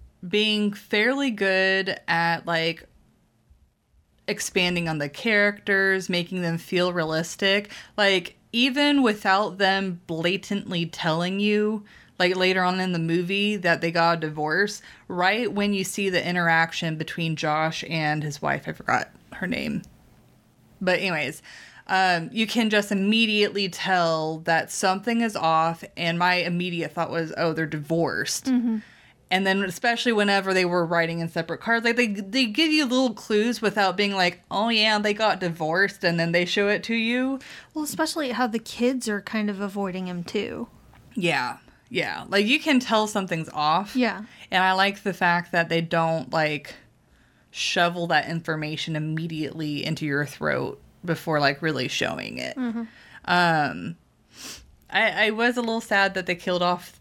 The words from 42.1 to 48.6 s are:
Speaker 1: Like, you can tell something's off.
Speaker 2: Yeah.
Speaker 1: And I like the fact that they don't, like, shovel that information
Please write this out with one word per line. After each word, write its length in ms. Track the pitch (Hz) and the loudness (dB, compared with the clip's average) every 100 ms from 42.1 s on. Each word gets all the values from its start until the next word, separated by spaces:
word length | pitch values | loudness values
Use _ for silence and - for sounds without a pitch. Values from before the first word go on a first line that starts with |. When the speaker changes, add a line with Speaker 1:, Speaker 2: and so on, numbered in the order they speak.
| 80 - | -6 -2
Speaker 1:
Like, 180 | 202 208 | 0 2
you 120 | 302 | 2
can 200 | 311 262 | 2 2
tell 260 | 247 220 214 | 4 2 2
something's 420 | 214 190 165 156 | -2 -2 -4 -6
off. 440 | 151 151 170 208 | -2 2 2 0
Speaker 2:
Yeah. 300 | 254 240 185 214 - - | -2 -2 -2 -10 -18 -2
Speaker 1:
And 140 | 185 | 2
I 80 | 185 | 2
like 300 | 185 196 196 | 4 2 0
the 120 | 202 | -4
fact 380 | 180 180 175 170 | 0 2 2 0
that 160 | 175 170 | -2 2
they 120 | 170 | 0
don't, 500 | 165 170 165 165 - | 0 0 2 0 -2
like, 420 | 160 156 147 147 - _ _ _ _ _ _ _ | 0 0 -2 -8 -20 _ _ _ _ _ _ _
shovel 560 | - - 190 175 175 170 | -6 -2 2 2 2 2
that 200 | 156 - | 2 2
information 680 | 160 165 156 | -4 -4 -4